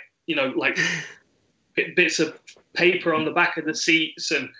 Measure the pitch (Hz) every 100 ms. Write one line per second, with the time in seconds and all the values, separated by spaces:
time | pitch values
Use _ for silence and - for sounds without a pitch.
0 | - _ - 151 131 123 139 - - 170
1 | - - _ _ _ _ _ - 143 170
2 | 170 - 156 - - - _ - 175 180
3 | 175 156 156 151 175 - 151 156 - 165
4 | 156 - - 151 131 -